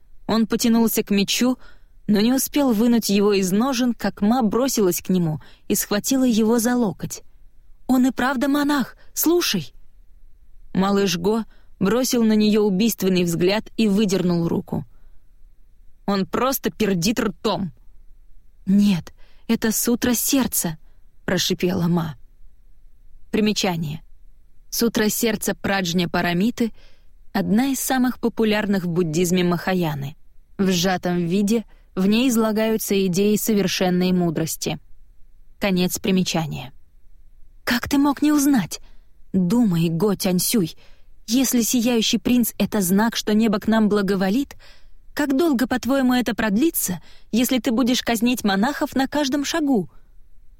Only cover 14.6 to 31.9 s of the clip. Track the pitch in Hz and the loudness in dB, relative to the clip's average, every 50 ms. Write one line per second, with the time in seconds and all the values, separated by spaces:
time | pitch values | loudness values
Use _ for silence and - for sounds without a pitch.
14.6 | - - - - - - - - - - - - - - - - - - - - | -4 -4 -8 -8 -8 -10 -16 -20 -20 -20 -20 -20 -20 -20 -20 -20 -20 -20 -20 -20
15.6 | - - - - - - - - - - 202 196 190 - - 214 240 262 269 - | -20 -20 -20 -20 -20 -20 -20 -10 -4 -2 -2 -2 -2 -2 -2 -2 0 0 -2 -2
16.6 | - 220 - - 220 196 196 175 160 214 240 - - 220 170 - - 220 190 - | -4 -6 -4 -2 -2 0 0 0 0 0 -2 0 -2 -4 -6 -4 -4 -4 -2 -2
17.6 | 196 160 - - - - - - - - - - - - - - - - - - | -4 -8 -10 -14 -20 -20 -20 -20 -20 -20 -20 -20 -20 -20 -20 -20 -20 -20 -20 -12
18.6 | - 190 190 202 202 202 196 160 - - - - - - - - - - 233 - | -2 2 4 4 6 4 2 2 -2 -8 -16 -20 -20 -20 -20 -18 -4 -2 -2 0
19.6 | - 220 220 - - 240 240 220 - 247 240 - - - 294 269 233 - - - | 0 -2 -2 0 0 0 0 2 2 0 0 0 0 0 2 2 2 0 -2 -4
20.6 | - 170 160 - - - - - - - - - - - 190 175 - - 190 - | -4 -4 -6 -8 -14 -20 -20 -20 -20 -20 -20 -12 -4 -2 -2 -2 0 -2 -2 0
21.6 | - 175 185 190 170 175 175 165 165 160 147 - - - - - - - - - | 0 -2 0 0 0 0 0 0 0 -4 -8 -12 -18 -20 -20 -20 -20 -20 -20 -20
22.6 | - - - - - - - - - - - - - - - 214 208 214 190 - | -20 -20 -20 -20 -20 -20 -20 -20 -20 -20 -18 -18 -10 -4 -2 0 2 0 0 0
23.6 | - 196 170 160 165 143 151 160 - - - - - - - - - - - - | -2 -2 -2 -2 -4 -6 -6 -10 -12 -16 -20 -20 -20 -20 -20 -20 -20 -20 -20 -20
24.6 | - - - - 233 233 - 226 214 214 202 - 233 226 214 - - - 196 - | -18 -10 -4 -2 -2 0 0 0 0 0 0 0 0 -2 -2 -2 -4 -4 -6 -4
25.6 | - - 196 196 190 170 165 185 170 165 - 180 175 175 175 175 196 240 - - | -4 -2 -2 -2 -2 -2 0 -2 -2 0 0 -2 0 0 0 0 0 0 0 -2
26.6 | 233 220 - - - - - - - - - - - - - 202 185 175 190 220 | -4 -4 -4 -10 -18 -20 -20 -20 -20 -20 -20 -20 -20 -6 -4 -4 0 2 2 2
27.6 | 262 277 269 - - - 269 262 247 254 - - - 233 - - 226 220 202 208 | 2 2 0 -2 -2 -2 0 2 2 0 0 -2 -4 -4 0 2 2 2 2 0
28.6 | 208 196 202 190 170 180 165 170 185 160 151 175 185 170 180 185 180 175 175 170 | 0 0 0 0 0 -2 0 0 0 0 0 0 0 2 2 2 2 2 0 0
29.6 | - 196 185 180 170 156 147 139 139 143 - - - - - - - - - - | -2 -2 -2 0 0 -2 -4 -6 -8 -10 -12 -16 -20 -20 -20 -20 -20 -18 -4 -2
30.6 | 196 185 190 170 170 190 185 180 - 180 175 175 175 165 180 202 208 196 226 233 | 0 2 2 2 2 0 0 0 -2 -2 -2 0 0 0 0 0 0 2 0 -2
31.6 | 214 - - - - - | -2 -6 -14 -20 -20 -10